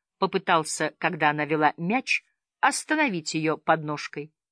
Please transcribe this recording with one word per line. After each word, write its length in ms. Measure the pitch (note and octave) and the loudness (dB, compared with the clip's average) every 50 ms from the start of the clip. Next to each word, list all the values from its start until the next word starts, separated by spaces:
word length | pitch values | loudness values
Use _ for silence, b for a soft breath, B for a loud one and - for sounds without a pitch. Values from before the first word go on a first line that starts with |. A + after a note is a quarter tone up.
| _ _ _ _ | _ _ _ _
попытался, 760 | - F#3 - G3 F#3 - F3+ E3 D#3 - - - D#3 D3 - _ | -2 -2 -2 -2 0 2 2 2 2 0 -4 -4 -4 -4 -4 _
когда 320 | - E3 F3 D#3 D#3 D3+ | -2 -2 0 2 2 2
она 140 | D3 D3+ D3 | 2 2 0
вела 300 | C#3+ D#3+ D3+ D#3 D3 - | 0 0 2 2 2 2
мяч, 480 | - E3+ E3+ A3 C4 C4 - - - - _ _ _ _ _ _ _ | 0 -2 -2 -2 -2 0 -2 -4 -4 -4 _ _ _ _ _ _ _
остановить 760 | - B3+ C#4 - - - D#4 D4+ D#4 C#4 G3 E3+ D3+ - - | 0 0 0 0 -2 -2 0 0 0 0 0 -4 -6 -6 -4
её 220 | E3 D#3 D#3+ D3+ | -2 0 0 -2
подножкой. 760 | D3+ - - D#3+ D#3+ D#3 D3+ D3+ C#3+ - - - D#3 D3 D#3 _ _ _ _ | -2 0 2 0 2 0 -4 -8 -8 -8 -10 -12 -12 -14 -14 _ _ _ _